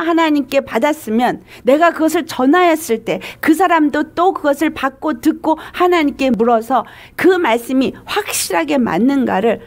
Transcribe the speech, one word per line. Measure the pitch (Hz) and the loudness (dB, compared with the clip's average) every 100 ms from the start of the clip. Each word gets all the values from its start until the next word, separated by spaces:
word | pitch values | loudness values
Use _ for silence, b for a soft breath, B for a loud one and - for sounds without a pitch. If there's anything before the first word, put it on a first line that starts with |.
하나님께 | 330 330 320 294 269 277 | 2 0 2 0 0 -2
받았으면 | 269 233 294 302 - 220 240 156 B B | -2 -2 -2 -2 -4 0 0 -2 B B
내가 | 220 294 339 | 2 4 4
그것을 | 320 311 330 | 2 0 0
전하였을 | - - 262 349 359 311 - 226 | -4 0 2 4 4 2 -2 -4
때 | - 175 B B | -4 -6 B B
그 | - | 0
사람도 | 320 370 330 302 285 311 | 2 2 2 2 0 -4
또 | - 359 | 0 0
그것을 | - 294 277 311 | 0 -2 0 -2
받고 | - 269 262 311 269 | -2 -6 -4 -6 -2
듣고 | 320 320 311 320 B | -2 -2 -2 -4 B
하나님께 | - 359 349 285 - 262 | -2 2 2 0 0 0
물어서 | 214 233 233 220 254 - B B | 2 2 0 0 -2 -2 B B
그 | - 339 | 0 2
말씀이 | 381 302 233 240 262 240 B - | 2 2 0 0 0 0 B -8
확실하게 | 403 403 - - 349 294 285 | -6 -4 -6 -4 -4 -2 0
맞는가를 | 226 170 247 277 226 190 226 196 | 0 0 0 2 0 0 0 -2